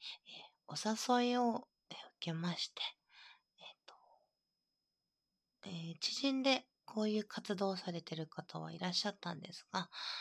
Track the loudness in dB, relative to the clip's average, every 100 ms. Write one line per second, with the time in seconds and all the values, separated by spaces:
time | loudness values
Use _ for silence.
0 | -10 -12 -14 -16 -18 _ -10 -2 0 0
1 | 4 6 6 6 4 2 -4 _ -14 -14
2 | -14 -8 -4 0 0 0 -4 -4 -6 -6
3 | _ -20 -20 -20 _ _ -20 -20 -20 -20
4 | -20 -20 _ _ _ _ _ _ _ _
5 | _ _ _ _ _ _ -8 -6 -6 -2
6 | -2 2 2 4 6 4 2 _ -4 2
7 | 4 4 0 -6 -2 2 2 0 -2 -6
8 | -4 -6 -4 -6 -8 -6 -6 -2 0 2
9 | 0 -2 -6 -6 -10 -14 -6 -4 -4 -6
10 | -6 -6